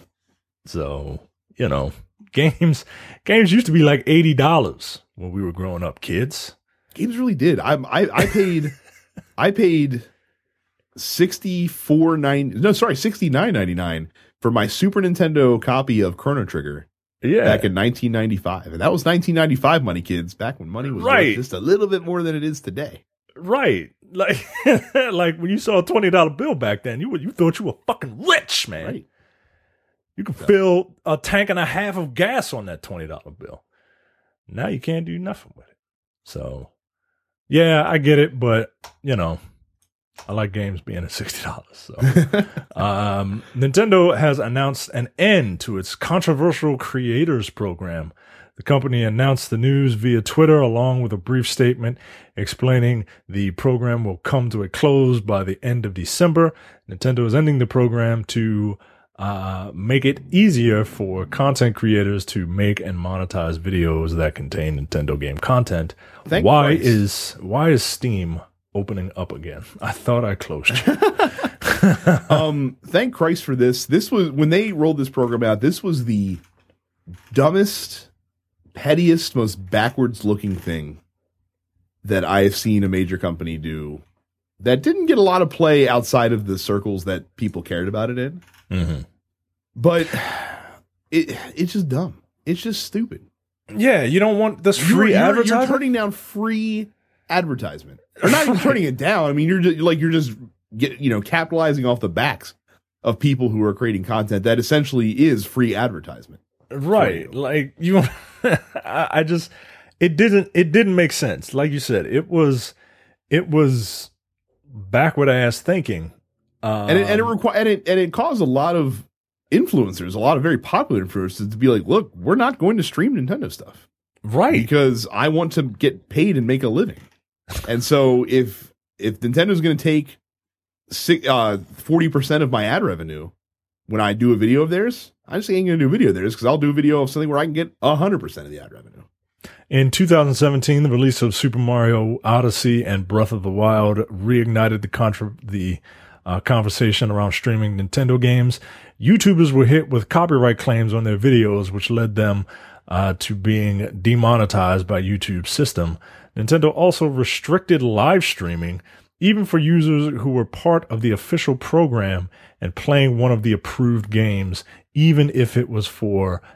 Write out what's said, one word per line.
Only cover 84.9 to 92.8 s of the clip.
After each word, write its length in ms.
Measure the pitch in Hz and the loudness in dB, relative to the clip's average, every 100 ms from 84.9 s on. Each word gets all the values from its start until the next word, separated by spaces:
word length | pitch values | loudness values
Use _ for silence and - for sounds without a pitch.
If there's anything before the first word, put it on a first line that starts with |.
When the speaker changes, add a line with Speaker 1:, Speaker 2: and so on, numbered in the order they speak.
| 339 330 | -2 0
Speaker 2:
get 120 | 269 | 2
a 40 | |
lot 200 | 196 180 | 4 4
of 80 | 170 | 0
play 380 | - 160 147 131 | 0 2 4 4
outside 440 | 123 117 - 117 | 2 0 0 2
of 140 | 113 101 | 0 -4
the 120 | 92 | -6
circles 460 | - 101 104 98 | -4 -4 -4 -6
that 320 | 90 92 - - | -6 -8 -10 -8
people 260 | 107 85 | -6 -6
cared 260 | - 87 92 | -8 -6 -6
about 220 | 107 113 | -4 -4
it 80 | 123 | -4
in. 240 | 131 175 _ _ - | -8 -10 _ _ -8
Speaker 1:
Mm-hmm. 320 | 92 82 73 67 _ _ _ _ _ _ - | -4 -4 -6 -10 _ _ _ _ _ _ -2
Speaker 2:
But 300 | 143 170 160 120 - - - - - - _ _ - | 0 0 -2 -6 -8 -10 -12 -16 -20 -20 _ _ -4
it, 260 | 160 160 - - 151 | -2 -2 -6 -14 -6
it's 160 | 175 | -4
just 160 | 208 160 | -2 -4
dumb. 340 | 127 - - _ _ - | -4 -6 -10 _ _ -6
It's 160 | 175 | -6
just 220 | 226 208 | -4 -8